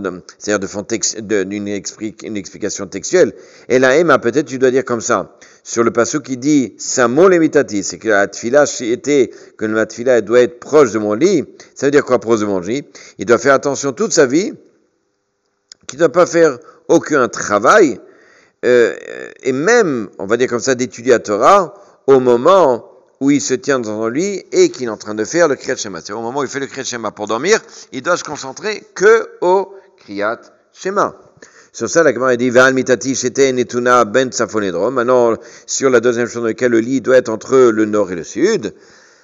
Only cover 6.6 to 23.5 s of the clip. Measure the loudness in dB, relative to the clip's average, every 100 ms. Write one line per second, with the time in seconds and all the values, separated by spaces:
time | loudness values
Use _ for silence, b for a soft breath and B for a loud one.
6.6 | 0 -8 -8 -2 0 4 4 4 2 0
7.6 | 0 -4 -6 -8 0 0 0 -4 0 2
8.6 | 2 -2 -4 -4 0 0 0 B B -8
9.6 | -4 -2 -2 -4 0 0 2 2 2 -2
10.6 | 0 4 4 2 -2 0 2 0 -4 -14
11.6 | B -4 0 2 2 -2 2 0 0 -2
12.6 | -4 -8 -8 B B B 0 2 4 2
13.6 | 0 -4 -6 -4 -2 2 2 2 -2 -8
14.6 | _ _ _ _ _ _ _ _ _ _
15.6 | _ -20 -16 -2 0 4 2 4 2 2
16.6 | b b 0 0 2 0 0 -2 -2 0
17.6 | 4 4 4 0 b b b b b -6
18.6 | 2 4 4 0 -14 -16 -16 -8 -4 -2
19.6 | 2 2 2 -2 -8 -10 -4 0 0 -2
20.6 | -2 -2 -4 -6 2 2 2 0 4 4
21.6 | 2 B B B 4 4 6 2 4 4
22.6 | 4 0 -6 -20 _ -4 0 0 0